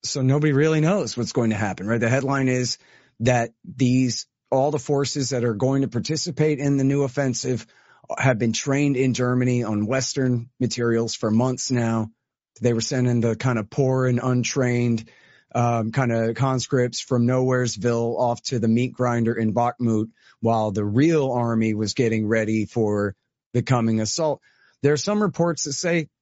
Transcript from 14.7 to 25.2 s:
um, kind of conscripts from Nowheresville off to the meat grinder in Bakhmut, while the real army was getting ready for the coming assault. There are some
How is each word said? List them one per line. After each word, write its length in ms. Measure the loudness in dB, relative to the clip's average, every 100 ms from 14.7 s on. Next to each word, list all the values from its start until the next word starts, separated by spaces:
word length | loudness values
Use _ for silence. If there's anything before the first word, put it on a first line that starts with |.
| 0 0 -2 -6 -20 _ -20 _
um, 380 | -2 0 0 -2
kind 200 | -2 0
of 240 | 0 -2 0
conscripts 640 | 0 0 -2 0 0 -4
from 280 | -4 0 2
Nowheresville 880 | 2 2 0 -2 -2 -2 0 -2 -2
off 240 | -2 -2
to 140 | -4 -2
the 100 | 2
meat 260 | 2 0
grinder 420 | -2 -2 0 0 0
in 180 | 0
Bakhmut, 560 | 0 0 0 0 0 -2 _ _ _
while 320 | 0 0 0
the 140 | -2 0
real 460 | 2 4 4 2
army 440 | 0 0 0 0 0
was 180 | -2
getting 340 | 0 0 2 0
ready 380 | 0 0 -2 -2
for 500 | -2 0 0 -2 -6 _ _ _
the 80 | -4
coming 380 | 2 2 2 0
assault. 400 | -2 -2 -2 -4 _ _ _ _
There 120 | 0
are 40 | 0
some 240 | 0 0